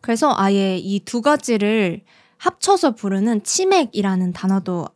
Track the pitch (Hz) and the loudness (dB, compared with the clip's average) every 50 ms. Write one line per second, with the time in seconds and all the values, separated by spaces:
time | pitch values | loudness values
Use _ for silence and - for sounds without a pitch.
0 | - - 233 226 311 285 220 - 196 196 196 196 196 190 185 185 - 190 196 196 | -2 -2 0 2 2 2 2 2 2 2 2 2 2 0 -2 -4 -4 -4 -4 -4
1 | - - - 240 220 285 302 285 - - 233 208 208 208 220 220 202 175 165 196 | -4 -4 -6 -2 2 2 0 0 0 -2 0 0 0 0 2 2 0 0 -2 -6
2 | _ _ _ _ _ _ _ _ - 359 - _ - 381 403 370 349 285 220 - | _ _ _ _ _ _ _ _ -4 -4 -4 _ 2 2 2 4 4 0 0 -2
3 | - 196 196 196 202 233 233 208 - - - - 381 381 392 359 294 220 - 208 | -4 -2 0 0 0 0 0 -2 -2 -2 -2 0 2 2 4 2 2 0 -2 -2
4 | 196 196 190 185 185 180 175 - - 190 190 196 170 - 180 175 156 - _ | -2 0 0 0 0 -2 -4 -2 -2 0 0 0 -2 -4 -6 -6 -6 -10 _